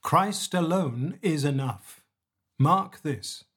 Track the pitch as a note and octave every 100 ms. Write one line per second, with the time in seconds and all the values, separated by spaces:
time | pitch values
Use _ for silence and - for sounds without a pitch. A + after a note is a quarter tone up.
0 | - E3+ G3 G3 - F#3 E3 F#3 D#3 A#2+
1 | C#3+ - G3+ D#3 C#3+ C3+ C3+ G#2+ - -
2 | _ _ _ _ _ _ C#3 F#3 F#3+ -
3 | D3+ A2+ - - -